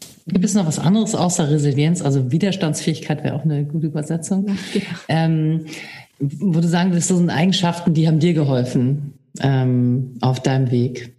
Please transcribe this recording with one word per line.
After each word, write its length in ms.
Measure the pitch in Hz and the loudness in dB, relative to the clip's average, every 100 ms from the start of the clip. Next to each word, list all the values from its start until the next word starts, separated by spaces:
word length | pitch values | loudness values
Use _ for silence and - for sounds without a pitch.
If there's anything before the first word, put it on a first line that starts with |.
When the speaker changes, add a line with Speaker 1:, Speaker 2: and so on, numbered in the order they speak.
| - - - | -20 -18 -4
Speaker 1:
Gibt 180 | 190 196 | 0 2
es 80 | |
noch 120 | 208 160 | 2 0
was 140 | - | 0
anderes 360 | 165 214 214 113 | 2 2 2 0
außer 340 | 175 - 147 | 0 2 2
Resilienz? 520 | 156 143 135 151 175 | 2 2 2 2 2
Also 300 | 147 139 123 | 0 0 2
Widerstandsfähigkeit 920 | 160 202 190 160 151 - 156 - 143 | 0 0 0 -2 -2 -4 -4 -4 -4
wäre 120 | 135 147 | -4 -4
auch 80 | |
eine 220 | 160 147 143 | -2 -2 -2
gute 220 | 160 151 | -4 -4
Übersetzung. 600 | 151 147 165 - 190 202 | -4 -4 -6 -2 -2 -2
Speaker 2:
Ja, 80 | 196 - | -4 -4
genau. 120 | 202 - 175 - | -6 -6 -8 -4
Speaker 1:
Ähm, 560 | 160 160 160 156 160 156 - - - - - | 0 2 2 0 -2 -4 -12 -16 -20 -20 -6
wo 400 | 143 147 196 160 | -6 -2 0 2
du 80 | 170 | 2
sagen 240 | 170 185 | 2 2
würdest, 180 | 170 - | 0 2
das 80 | 180 | 2
sind 120 | 175 | 2
Eigenschaften, 640 | 117 185 180 175 170 - | 2 2 2 0 0 0
die 140 | 160 160 | 2 4
haben 120 | 160 | 4
dir 140 | 175 | 4
geholfen, 800 | 160 143 131 123 135 127 143 - - _ - | 2 2 2 2 0 0 0 -6 -14 _ -4
ähm, 800 | 135 135 127 123 123 123 127 - | 0 2 2 2 2 0 -2 -4
auf 200 | 127 127 | -2 0
deinem 260 | 143 131 127 | 0 0 2
Weg? 460 | 123 123 - - | 2 0 -4 -14